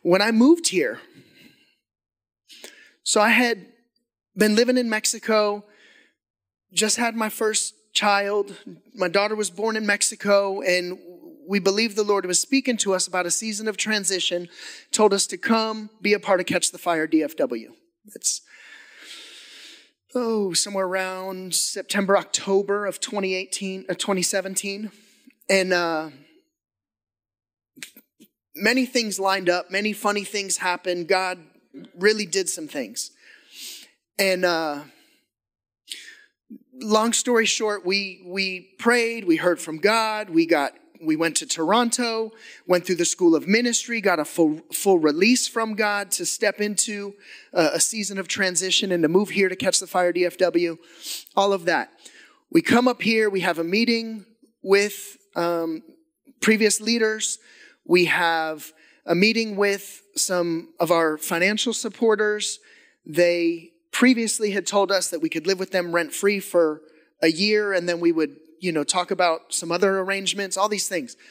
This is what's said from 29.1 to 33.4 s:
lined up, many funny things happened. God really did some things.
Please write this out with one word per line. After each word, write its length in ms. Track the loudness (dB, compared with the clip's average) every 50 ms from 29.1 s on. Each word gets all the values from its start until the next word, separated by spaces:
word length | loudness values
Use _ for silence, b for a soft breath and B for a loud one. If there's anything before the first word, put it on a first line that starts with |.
| -4 -2
lined 300 | 0 0 0 2 2 0
up, 220 | 0 0 -2 -4
many 200 | -4 -2 -2 -2
funny 320 | -4 -2 -2 -2 -2 -2 -6
things 340 | -6 -8 -8 -4 -4 -4
happened. 520 | -2 -2 -2 -2 -2 -2 -4 -2 -2 0 0
God 300 | 2 2 2 -2 -6 -8 -14 _ _ _ _ _ -20 -20 -20 -20 _
really 300 | 2 2 2 2 2 -2
did 220 | -2 -2 -2 -2 -2
some 180 | -6 -8 -10
things. 440 | -8 -6 -8 -8 -6 -8 -10 -12 -12 B B B B B B